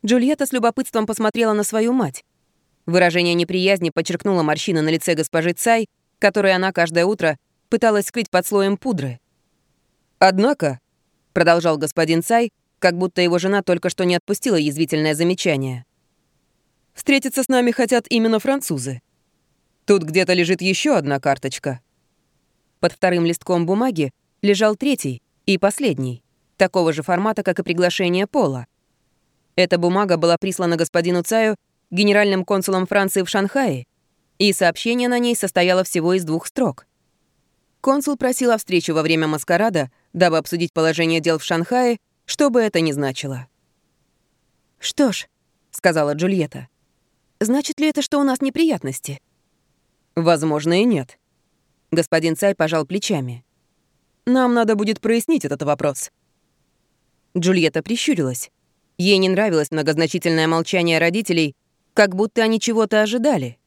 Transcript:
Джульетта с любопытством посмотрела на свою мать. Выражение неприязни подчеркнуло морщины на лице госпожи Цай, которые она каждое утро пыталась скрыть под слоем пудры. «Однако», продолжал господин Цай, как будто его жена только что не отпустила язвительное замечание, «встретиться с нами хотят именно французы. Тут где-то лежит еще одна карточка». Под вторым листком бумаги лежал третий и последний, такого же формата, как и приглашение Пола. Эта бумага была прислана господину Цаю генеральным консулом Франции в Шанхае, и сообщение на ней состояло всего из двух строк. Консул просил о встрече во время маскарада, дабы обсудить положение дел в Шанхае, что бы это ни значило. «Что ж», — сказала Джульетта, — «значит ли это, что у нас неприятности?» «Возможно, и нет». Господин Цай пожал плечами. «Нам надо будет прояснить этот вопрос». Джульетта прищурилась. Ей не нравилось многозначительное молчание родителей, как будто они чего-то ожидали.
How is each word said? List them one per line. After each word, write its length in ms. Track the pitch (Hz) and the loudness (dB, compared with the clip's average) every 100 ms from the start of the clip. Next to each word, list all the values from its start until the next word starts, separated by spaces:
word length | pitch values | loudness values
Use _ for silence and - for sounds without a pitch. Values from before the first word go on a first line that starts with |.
Джульетта 420 | 208 247 247 302 277 | 2 2 2 0 -2
с 60 | |
любопытством 540 | 254 233 247 254 226 214 | 0 0 -2 -4 -4 -4
посмотрела 480 | 220 214 240 226 | -2 -2 0 0
на 100 | 208 | 0
свою 280 | 208 220 233 | -2 0 0
мать. 320 | 254 170 - _ _ _ _ _ _ - | 0 -2 -6 _ _ _ _ _ _ -2
Выражение 480 | 175 175 170 175 | 2 4 2 2
неприязни 560 | 170 165 185 185 196 170 | 0 0 0 0 0 0
подчеркнуло 520 | - - 175 208 185 | -4 -4 -4 0 0
морщины 400 | 151 151 - 165 | 0 -2 0 0
на 80 | 156 | 0
лице 240 | 160 - | 0 0
госпожи 380 | 160 156 165 165 | -2 0 -2 -2
Цай, 360 | 175 233 226 214 _ _ _ | -2 0 0 0 _ _ _
которые 360 | 202 208 196 | 2 4 2
она 160 | 185 185 | 2 0
каждое 340 | 180 170 165 180 | 0 0 2 0
утро 320 | 214 165 143 _ _ _ | 2 -2 -2 _ _ _
пыталась 360 | 233 226 208 196 | 2 2 2 0
скрыть 240 | 240 214 | -6 0
под 160 | 185 180 | -2 2
слоем 300 | 202 196 202 | 0 2 -2
пудры. 440 | 262 190 135 120 _ _ _ _ _ _ _ _ _ _ | -2 -4 -4 -8 _ _ _ _ _ _ _ _ _ _
«Однако», 600 | 190 190 226 285 156 127 _ _ _ _ _ | 4 4 2 2 -2 -4 _ _ _ _ _
продолжал 460 | - 170 170 170 156 | 0 4 4 2 -2
господин 440 | 151 - 160 165 | -2 -2 0 0
Цай, 280 | 170 233 233 _ _ _ | 2 0 0 _ _ _
как 200 | 180 175 | 0 0
будто 240 | 185 - | -4 0
его 160 | 175 175 | 2 2
жена 240 | 185 202 | 0 -2
только 260 | 190 170 180 | 0 -2 -2
что 160 | - | -2
не 100 | 180 | -2
отпустила 420 | 175 - 202 262 180 | -2 -2 -4 0 0
язвительное 580 | 147 143 160 156 156 | 0 -2 -2 0 0
замечание, 720 | 147 170 180 180 143 135 123 - _ _ _ _ _ _ _ _ _ _ | 0 0 0 -2 -2 -4 -8 -14 _ _ _ _ _ _ _ _ _ _
«встретиться 500 | - - 277 269 269 | -8 0 0 0 -4
с 60 | 254 | 0
нами 220 | 262 240 | 2 2
хотят 360 | 233 233 240 - | 0 0 0 0
именно 280 | 233 226 220 | 0 2 0
французы. 640 | 269 277 - 151 127 127 _ _ _ _ _ _ _ _ - | 0 -4 -4 -6 -6 -10 _ _ _ _ _ _ _ _ 0
Тут 160 | 202 | 0
где-то 320 | 156 165 180 | 2 0 2
лежит 260 | 180 170 185 | 0 2 0
еще 360 | 185 185 302 240 | 0 0 2 0
одна 220 | 143 139 | 0 -2
карточка». 600 | 143 135 135 - 147 127 _ _ _ _ _ _ _ _ _ _ | 0 -2 -4 -6 -8 -8 _ _ _ _ _ _ _ _ _ _
Под 120 | 175 | -4
вторым 320 | - 185 180 | 0 0 2
листком 400 | 170 170 - 175 | 0 -2 -2 -2
бумаги 480 | 170 196 254 175 139 _ _ _ | 0 0 0 -2 -4 _ _ _
лежал 340 | 202 196 214 214 | 0 2 2 0
третий 460 | 269 262 139 123 _ _ - | -2 -2 -4 -8 _ _ -2
и 100 | 190 | 2
последний, 680 | 196 - 269 135 131 120 _ _ _ _ | 0 0 -2 -2 -6 -8 _ _ _ _
такого 340 | 185 185 165 | 0 2 0
же 100 | 156 | -2
формата, 400 | 156 175 208 214 | -2 -2 -2 -2
как 160 | 190 175 | -4 -4
и 40 | |
приглашение 640 | 180 170 175 - 180 180 202 | -4 0 0 0 0 0 0
Пола. 400 | 294 180 131 123 _ _ _ _ _ _ _ _ - | 0 0 -2 -12 _ _ _ _ _ _ _ _ 0
Эта 220 | 180 175 | 2 2
бумага 400 | 175 185 208 165 | 2 0 0 2
была 180 | 170 170 | 2 0
прислана 400 | 190 180 175 165 | -2 -4 -2 0
господину 460 | 165 175 170 180 | 0 0 0 -2
Цаю 340 | 170 226 220 208 _ _ _ | 0 0 0 -2 _ _ _
генеральным 540 | 180 208 202 208 190 | 0 4 4 4 0
консулом 420 | 180 196 190 190 185 | 0 -2 0 -2 0
Франции 360 | 202 196 196 | 0 0 -2
в 60 | 180 | -2
Шанхае, 580 | 202 196 277 254 135 123 _ _ _ _ _ | -2 -2 -2 -2 -4 -8 _ _ _ _ _
и 140 | 202 | 0
сообщение 560 | 190 175 - 233 247 247 | 4 0 0 -2 0 0
на 100 | 247 | 0
ней 180 | 240 233 | 0 0
состояло 480 | 196 - 180 185 | -2 2 2 2
всего 300 | 190 180 160 | 0 0 0
из 100 | 185 | 0
двух 220 | 160 160 - | -2 -6 -4
строк. 400 | - 233 131 _ _ _ _ _ _ _ _ _ _ | -2 -2 -2 _ _ _ _ _ _ _ _ _ _
Консул 360 | - 277 277 277 | 0 0 0 -2
просил 340 | 254 254 240 | -2 0 0
о 80 | 226 | 0
встрече 340 | - 180 165 | 0 -2 0
во 100 | 160 | -2
время 260 | 156 160 156 | 0 0 0
маскарада, 640 | 156 - 175 220 175 131 _ _ | -4 -2 0 0 -2 -4 _ _
дабы 260 | 175 175 160 | 0 2 2
обсудить 340 | 151 170 170 | -2 -4 -4
положение 480 | - 160 160 165 165 | 0 0 2 0 0
дел 180 | 160 160 | 0 -2
в 60 | |
Шанхае, 540 | - 165 170 247 247 233 _ _ | -2 -4 0 0 0 -2 _ _
что 260 | - - 285 | -12 0 2
бы 100 | 240 | 2
это 200 | 214 175 | 0 0
ни 100 | 165 | -2
значило. 540 | 139 139 131 143 127 127 _ _ _ _ _ _ _ _ _ _ _ _ _ | -2 -4 -4 -8 -10 -12 _ _ _ _ _ _ _ _ _ _ _ _ _
«Что 340 | - - 269 | -10 0 0
ж», — 160 | 185 - _ _ _ _ | 0 -10 _ _ _ _
сказала 440 | - 185 160 147 | 0 0 2 0
Джульетта, — 540 | 147 180 196 147 135 127 _ _ _ _ _ _ _ | 0 0 0 -2 -8 -18 _ _ _ _ _ _ _
«значит 380 | 214 262 285 - | -2 0 -2 -2
ли 100 | 311 | -2
это, 140 | 294 | -2
что 160 | 277 285 | -2 0
у 60 | |
нас 160 | 277 254 | 0 0
неприятности?» 800 | 269 262 330 233 135 131 - 139 _ _ _ _ _ _ _ _ _ - | -4 0 0 0 -6 -10 -12 -14 _ _ _ _ _ _ _ _ _ -2
«Возможно, 640 | 165 165 160 147 151 175 | 0 2 0 -2 0 2
и 40 | |
нет». 340 | 240 180 127 _ _ _ _ _ _ _ _ | 2 0 -4 _ _ _ _ _ _ _ _
Господин 460 | 160 165 165 160 160 | -2 0 0 0 0
Цай 180 | 202 | -2
пожал 320 | 196 156 160 147 | 0 0 -2 -2
плечами. 580 | 202 - 175 127 120 _ _ _ _ _ _ _ _ - | -6 -4 -4 -4 -12 _ _ _ _ _ _ _ _ 0
«Нам 280 | 254 254 | 2 4
надо 200 | 240 220 | 2 2
будет 260 | 214 208 220 | 0 0 -2
прояснить 440 | 220 233 - 320 | 0 0 2 -2
этот 180 | 143 147 | 0 -4
вопрос». 480 | 143 147 151 139 - _ _ _ _ _ _ _ _ _ _ _ _ 185 | -2 -2 -2 -4 -12 _ _ _ _ _ _ _ _ _ _ _ _ -2
Джульетта 460 | 175 190 160 160 | 0 2 2 -2
прищурилась. 680 | - 233 - 214 135 123 - _ _ _ _ - | -4 -4 -2 0 -2 -6 -12 _ _ _ _ -4
Ей 220 | 180 196 | 2 4
не 100 | 190 | 2
нравилось 420 | 185 214 160 147 | 2 2 0 0
многозначительное 800 | 160 151 151 165 180 175 160 160 | -2 0 0 0 0 0 2 2
молчание 500 | 165 160 185 170 160 | 0 0 0 2 2
родителей, 560 | 170 190 208 170 151 - _ _ _ | 2 0 -2 0 0 -4 _ _ _
как 220 | - 208 185 | 2 2 2
будто 260 | 214 - | -2 2
они 180 | 220 226 | 2 2
чего-то 420 | - 226 220 214 | 0 0 2 2
ожидали. 560 | 214 240 254 214 127 - | 2 0 0 0 -4 -12